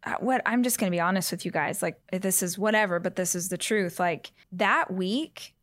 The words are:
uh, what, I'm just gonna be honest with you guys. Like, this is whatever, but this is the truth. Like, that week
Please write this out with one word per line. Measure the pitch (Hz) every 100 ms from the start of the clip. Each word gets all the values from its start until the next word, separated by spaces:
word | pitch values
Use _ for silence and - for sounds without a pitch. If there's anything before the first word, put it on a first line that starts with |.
uh, | - -
what, | 240 254 -
I'm | 233
just | 247 240
gonna | 196
be | 175
honest | 170 190 175
with | 175 175
you |
guys. | 160 143 -
Like, | - - _
this | 185 190 185
is | 185 170
whatever, | 214 214 214 175
but | 180 180
this | 180 180
is | 180
the | 180
truth. | - 214 180 -
Like, | 180 160 - _ _
that | 180 196 262 -
week | 185 185 226 320 - - _